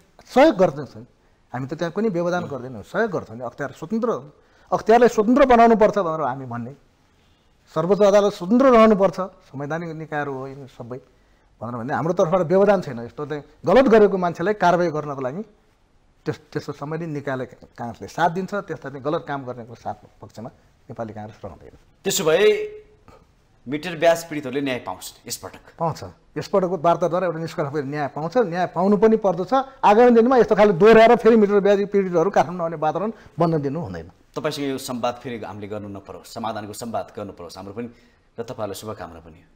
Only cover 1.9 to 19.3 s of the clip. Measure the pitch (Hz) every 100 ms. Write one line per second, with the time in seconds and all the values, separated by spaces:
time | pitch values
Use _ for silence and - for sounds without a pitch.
1.9 | 160 226 170 175 175 - 135 120 120 95
2.9 | 175 226 160 90 113 123 - 139 - 160
3.9 | 226 226 160 147 _ _ _ - - -
4.9 | 233 240 - 208 254 269 233 233 226 208
5.9 | - 175 160 143 135 131 117 117 143 _
6.9 | _ _ _ _ _ _ _ _ - 165
7.9 | 196 202 208 202 202 175 240 269 233 220
8.9 | 208 196 - 185 _ _ 131 143 160 170
9.9 | 156 156 151 143 131 135 139 127 - 120
10.9 | 127 _ _ _ _ _ - 113 120 117
11.9 | 139 151 180 180 185 165 185 202 202 151
12.9 | 120 117 - 143 151 - _ 135 208 269
13.9 | 220 208 185 180 160 175 208 175 175 175
14.9 | 151 147 135 131 151 226 _ _ _ _
15.9 | _ _ _ - 127 _ 151 - 139 143
16.9 | 160 170 147 139 131 123 - - - 120
17.9 | 113 120 - 175 170 190 202 190 151 139
18.9 | 139 131 160 -